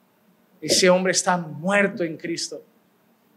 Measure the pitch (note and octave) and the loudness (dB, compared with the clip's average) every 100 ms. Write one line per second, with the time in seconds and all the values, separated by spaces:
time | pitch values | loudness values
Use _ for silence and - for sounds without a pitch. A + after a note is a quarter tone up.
0 | _ _ _ _ _ - D#3 - F#3 F#3 | _ _ _ _ _ -10 -2 2 4 4
1 | F#3+ F3 F#3+ F3 D#3 C#3+ F3+ G3+ F#3+ G3 | 2 0 0 0 -2 -6 0 2 2 -2
2 | E3+ D#3 E3+ E3 - D#3 - _ _ _ | -6 -6 -8 -6 -8 -12 -18 _ _ _
3 | _ _ _ | _ _ _